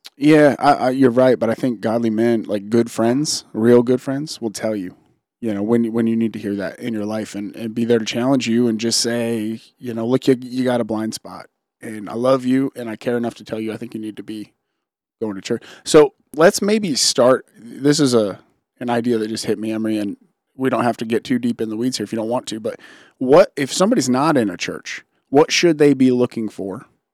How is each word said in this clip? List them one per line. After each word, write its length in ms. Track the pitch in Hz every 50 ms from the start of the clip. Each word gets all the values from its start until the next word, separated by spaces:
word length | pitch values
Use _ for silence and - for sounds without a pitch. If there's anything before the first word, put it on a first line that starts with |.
| _ - _
Yeah, 400 | - 139 151 156 151 147 143 117 -
I, 140 | - 143 143
I, 180 | - 117 131
you're 200 | 127 135 135 127
right, 280 | 117 127 127 131 120 110
but 120 | 113 110
I 40 | 113
think 260 | - - 131 117 92
godly 300 | 95 113 110 120 117 113
men, 340 | 110 107 117 120 117 113 92
like, 260 | - 101 104 101 104
good 200 | 113 117 113 117
friends, 540 | - - 113 117 120 139 151 151 - - - _ -
real 300 | 110 110 120 120 120 120
good 180 | 120 127 127
friends, 400 | - 139 135 139 151 156 - -
will 100 | 117 110
tell 260 | 95 - - 110 110
you, 180 | 104 90 90 - _ _ _ _ _ _ _ _ _
you 120 | 120 113 101
know, 100 | 98 101
when, 300 | 110 120 117 117 113 110
when 140 | 117 117
you 80 | 113 113
need 180 | 113 113 110 98
to 40 | 107
hear 160 | 107 101 101
that 220 | 101 95 82 - -
in 160 | 117 120 113
your 120 | 107 104
life, 280 | 104 107 110 104 - -
and, 200 | 101 104 95 -
and 180 | - 113 113 107
be 100 | 117 117
there 140 | 113 120 113
to 60 | 110
challenge 420 | 104 - 120 123 131 139 131 117
you 220 | 117 113 120 123 117
and 100 | 110 104
just 220 | 113 117 113 -
say, 600 | - 120 117 120 117 117 117 113 107 110 113 113 - _ _ _
you 140 | 127 120 110
know, 140 | 113 113
"Look, 220 | 117 127 131 - 139
you, 80 | 131 120
you 220 | 127 123 123 127 127
got 160 | 127 123 120
a 40 | 113
blind 300 | 110 110 107 110 110 -
spot, 340 | - _ - 90 - - _ _ _ _ _ _ _
and 280 | - 113 110 107 101 92
I 60 | 113
love 300 | 117 123 131 135 131 127
you, 260 | 127 131 135 135 135 _
and 120 | 127 120 117
I 80 | 110
care 200 | - - 127 120
enough 180 | 120 117 113 -
to 80 | - 107
tell 140 | - 117 110
you 120 | 110 110 104
I 40 |
think 180 | 113 120 113 -
you 60 | 110
need 160 | 110 107 101 101
to 40 | 101
be 300 | 95 110 107 101 _ _ _ _ _ _ _ _ _ _ _ _ _ _ -
going 140 | 113 107 98
to 60 | 95
church." 220 | - - 120 - - - - - -
So 300 | - - 156 147 135 _ _ _ _ -
let's 260 | 147 160 196 - - 202
maybe 320 | 196 214 220 208 170 131
start, 520 | - - - - - 120 127 131 - - _ _ -
this 400 | 110 117 - - 131 143 147 147
is 160 | 147 131 123
a, 240 | 113 107 98 87 - _ _ _ _ _ _ _ -
an 120 | 127 120
idea 280 | 120 120 117 123 117 110
that 100 | 107 107
just 180 | 110 107 -
hit 120 | - 107 98
me, 140 | 107 110 110
Emery, 260 | 110 110 110 110 107
and 180 | 104 101 87 _ _ _ _ _ _ _ _
we 160 | 131 131 131
don't 140 | 120 113 117
have 140 | 120 113 -
to 60 | 120
get 200 | 113 120 110 -
too 160 | - 131 120
deep 200 | 123 120 113 -
in 100 | 113 110
the 60 | 107
weeds 200 | 107 120 131 127
here 80 | - 104
if 80 | 101 113
you 40 |
don't 120 | 113 107 110
want 180 | 120 123 - -
to, 120 | 110 110
but 180 | 107 113 - - - - - - - _ _ -
what, 340 | 135 127 143 165 - - -
if 160 | - 139 127 -
somebody's 360 | - 185 214 254 185 123 123
not 280 | 123 127 143 165 151
in 120 | 131 110 98
a 80 | 85
church, 480 | - - - 82 - - - - - _ _ _ _ _ -
what 220 | 135 143 160 -
should 280 | - - 180 175 160 147
they 160 | 151 147 139
be 180 | 131 131 127 123
looking 360 | 123 120 120 - 117 110 104
for 380 | - - 92 98 92 123 - _ _ _ _ _